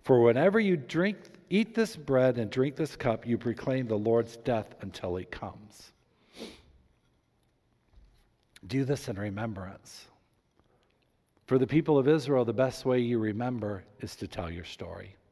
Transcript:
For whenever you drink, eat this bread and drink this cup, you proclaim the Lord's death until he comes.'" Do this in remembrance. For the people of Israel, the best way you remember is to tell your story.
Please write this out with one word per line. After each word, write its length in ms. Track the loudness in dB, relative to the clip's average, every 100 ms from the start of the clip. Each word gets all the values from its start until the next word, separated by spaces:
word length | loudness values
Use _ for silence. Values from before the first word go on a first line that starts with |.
For 180 | 6 6
whenever 400 | 8 6 4 4
you 160 | 2 0
drink, 400 | 0 0 0 -2 -14 -20 _
eat 240 | 0 0
this 220 | 0 -2 -4
bread 420 | 0 4 4 2
and 120 | -2
drink 260 | 0 0 0
this 180 | -6
cup, 320 | -2 -2 -2 -2
you 120 | -2
proclaim 500 | -2 -4 -2 -2 -2
the 100 | 0
Lord's 380 | 2 2 0 -6
death 380 | -2 -2 -4 -12
until 360 | -14 -10 -6 -6
he 80 |
comes.'" 680 | -8 -12 -12 -14 -20 -20 -20 _ _ _ _ -18 -18 -18 _ _ _ _ _ _ _ _ _ _ _ _ _ -20 _ _ _ _ _ -20
Do 200 | -4 -2
this 240 | -2 -2 -4
in 100 | -6
remembrance. 880 | -6 -4 -6 -8 -12 -16 -20 -20 -20 _ _ _ _ _ _ _ _ _ _ _ _ _ 0
For 120 | 2
the 80 | 4
people 320 | 2 4 4
of 80 | 4
Israel, 380 | 2 2 2
the 80 | 2
best 320 | 2 0 0
way 160 | 0 2
you 180 | 2 0
remember 680 | 0 -2 -4 -4 -6 -8 -12 -14
is 160 | -14 -10
to 120 | -10
tell 220 | -8 -8
your 140 | -8
story. 520 | -12 -14 -12 -12 -16 -20 _